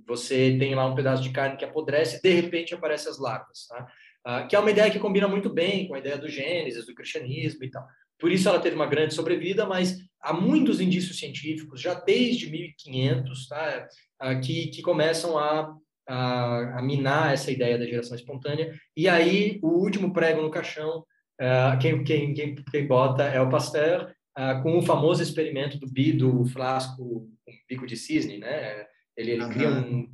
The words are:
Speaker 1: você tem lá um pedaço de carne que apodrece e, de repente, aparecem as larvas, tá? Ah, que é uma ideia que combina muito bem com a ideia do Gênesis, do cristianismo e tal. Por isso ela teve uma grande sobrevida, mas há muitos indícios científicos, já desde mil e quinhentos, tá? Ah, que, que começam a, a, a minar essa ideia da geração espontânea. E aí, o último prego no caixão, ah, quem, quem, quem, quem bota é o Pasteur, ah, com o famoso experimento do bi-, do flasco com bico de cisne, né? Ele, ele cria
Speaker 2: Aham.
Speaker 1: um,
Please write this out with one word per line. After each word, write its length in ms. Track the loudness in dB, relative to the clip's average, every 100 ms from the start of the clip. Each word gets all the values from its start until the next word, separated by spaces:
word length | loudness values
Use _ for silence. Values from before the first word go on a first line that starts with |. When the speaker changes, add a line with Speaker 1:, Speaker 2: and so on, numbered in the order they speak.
Speaker 1:
você 520 | -8 -6 -2 2 4 4
tem 160 | 0
lá 100 | 0 0
um 100 | 0
pedaço 260 | 0 0
de 80 | -2
carne 260 | -2 -2 -4
que 80 |
apodrece 520 | -6 -6 -2 0 0 2
e, 60 |
de 80 | 4
repente, 440 | 4 2 -4 -6
aparecem 360 | -6 -4 -4 -6
as 80 | -6
larvas, 500 | -6 -6 -10 -20 -18
tá? 180 | -16 -16 -20 -20 _
Ah, 180 | -6 -6
que 140 | 2 2
é 20 |
uma 140 | 4
ideia 180 | 6 4
que 80 | 2
combina 300 | 2 2 2
muito 200 | 2 0
bem 380 | 0 0 0 -4
com 80 |
a 60 | -6
ideia 180 | -6 -6
do 100 | -8
Gênesis, 560 | -8 -4 -4 -4 -8
do 100 | -12
cristianismo 680 | -16 -10 -8 -6 -4 -6 -6
e 80 | -12
tal. 160 | -12 -16 _ _ -2
Por 140 | 2
isso 160 | 4 4
ela 100 | 4
teve 160 | 2
uma 120 | 0 0
grande 280 | 2 0
sobrevida, 520 | 0 0 0 0 0 0
mas 320 | 2 0 -2 -12 _
há 120 | -4
muitos 480 | 0 4 4 4 4
indícios 380 | 2 2 -2 -8
científicos, 600 | -10 -8 -6 -8 -10 -8
já 140 | -6
desde 560 | -2 2 4 4 0 -4
mil 140 | -10
e 100 | -10 -16
quinhentos, 680 | -8 0 2 2 -2 -8 -10
tá? 400 | -6 -6 -6 -10 -20 _ -8
Ah, 160 | -4 -2
que, 320 | -2 -4 -6
que 140 | -4
começam 560 | 0 2 2 2 0 0
a, 340 | 0 0 -2 -10 _ _ -8
a, 720 | -2 0 0 0 0 -2 -2
a 40 |
minar 520 | 0 0 2 2 2
essa 180 | 2 0
ideia 260 | 0 2 0
da 80 | 0
geração 300 | -4 -6 -10
espontânea. 580 | -12 -10 -6 -4 -6 -10 _ 0
E 100 | 4
aí, 540 | 6 6 4 2 0
o 60 | 2
último 440 | 2 2 0 0
prego 300 | 2 2 2
no 80 | 0
caixão, 540 | -4 -8 -8 -6 -6 -10 _ _ -2
ah, 380 | 2 4 4 4
quem, 220 | 2 2
quem, 320 | 0 0 0
quem, 200 | -4 -6
quem 320 | -8 -6 -2 2
bota 360 | 4 4 2
é 160 | 2 2
o 100 | 2
Pasteur, 600 | 2 0 0 2 2 -4 -16 _
ah, 260 | -6 -2 0
com 160 | 2 2
o 60 |
famoso 400 | 4 4 4 2
experimento 560 | 0 -2 -2 -2 -4 -4
do 80 | -4
bi-, 260 | 2 2
do 320 | 4 4 4 0
flasco 840 | -2 -2 -2 -4 -8 -8 -8 -10 -20
com 80 | -20 -20 -12
bico 180 | -10 -10
de 100 | -10
cisne, 420 | -2 -2 -2 -8
né? 480 | -8 -8 -8 -10 -16 _ _ -8
Ele, 140 | -4
ele 180 | -4 -2
cria 180 | 0 0
Speaker 2:
Aham. 180 | 0 -2
Speaker 1:
um, 260 | -4 -6